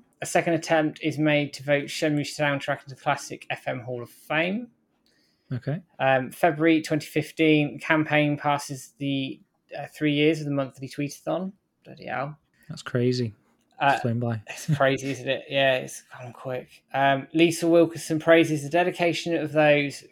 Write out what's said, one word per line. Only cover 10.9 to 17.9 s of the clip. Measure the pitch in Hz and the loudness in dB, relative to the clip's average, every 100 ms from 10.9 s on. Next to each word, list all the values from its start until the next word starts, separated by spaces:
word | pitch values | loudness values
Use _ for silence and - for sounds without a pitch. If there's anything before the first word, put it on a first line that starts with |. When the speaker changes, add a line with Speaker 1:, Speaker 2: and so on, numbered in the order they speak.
| - 143 - 160 160 190 - _ _ - | -8 -8 -8 -6 -6 -6 -12 _ _ -20
Speaker 1:
Bloody | - - | -16 -10
hell. | 123 143 151 _ _ - | -8 -8 -10 _ _ -18
Speaker 2:
That's | 156 | -16
crazy. | - 123 123 123 117 - _ _ _ - | -4 0 2 0 -4 -8 _ _ _ -2
Speaker 1:
Uh, | 139 | 2
Speaker 2:
It's | 127 | 2
flown | 120 117 | 0 -2
by. | 120 110 - | -2 -6 -10
Speaker 1:
it's | - - 147 | -12 -4 2
crazy, | 135 135 139 | 2 2 -2
isn't | 123 131 | -6 -4
it? | 131 - | -6 -2
Yeah, | 139 135 131 | 2 2 2
it's | 139 - - | -2 -14 -18
gone | - 123 | -18 -18
quick. | - 135 127 - - _ | -12 -8 -8 -10 -20 _
Um, | 135 139 135 135 | 2 4 2 0
Lisa | 160 170 160 165 | 4 4 4 4
Wilkerson | 170 165 | 6 6